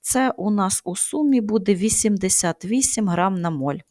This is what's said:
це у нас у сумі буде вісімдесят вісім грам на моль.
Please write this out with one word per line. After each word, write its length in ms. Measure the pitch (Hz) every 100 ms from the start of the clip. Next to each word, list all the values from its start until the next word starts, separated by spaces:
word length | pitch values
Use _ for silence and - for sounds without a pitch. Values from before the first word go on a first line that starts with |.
це 300 | - 254 262
у 200 | - 190
нас 320 | 208 190 -
у 120 | - 180
сумі 440 | - 294 294 262
буде 340 | 208 220 190
вісімдесят 880 | 185 214 214 220 202 185 - 175 165
вісім 440 | 180 240 262 - 208
грам 320 | 175 185 185
на 100 | 170
моль. 280 | 156 135 151 -